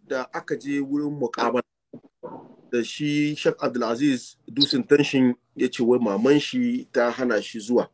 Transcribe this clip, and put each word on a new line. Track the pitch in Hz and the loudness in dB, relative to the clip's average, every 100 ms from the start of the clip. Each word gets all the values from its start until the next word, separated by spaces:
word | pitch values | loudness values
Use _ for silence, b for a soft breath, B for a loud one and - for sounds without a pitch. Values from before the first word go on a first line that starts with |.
| _ | _
da | 135 123 | -8 -6
aka | 170 - 139 | -10 -8 -8
je | 131 143 | -4 -4
wurin | 139 143 147 147 | -2 -4 -4 -4
muƙabala | 123 - 117 120 - _ _ - _ _ - - - - _ | -6 -2 0 0 -4 _ _ -20 _ _ -18 -16 -20 -20 _
da | 120 | -4
shi | 117 - 147 147 147 151 | -4 -6 -4 0 -2 0
Sheikh | 170 - | -2 0
Abdulaziz | 139 123 113 117 147 127 - - - | -4 -2 -2 0 0 0 -6 -20 -12
Dusin | 113 143 131 - | -2 0 0 4
Tension | 147 143 139 127 123 _ - | 4 4 4 2 2 _ -4
ya | 127 | -4
ce | - | 0
wai | 117 120 | 2 4
maman | 113 98 123 147 | 4 2 4 4
shi | 143 131 120 123 131 | 2 -2 -2 -2 -4
ta | 131 120 | 0 0
hana | 117 127 107 | 0 0 0
shi | 95 113 | -2 -12
zuwa. | 104 120 95 | 0 0 0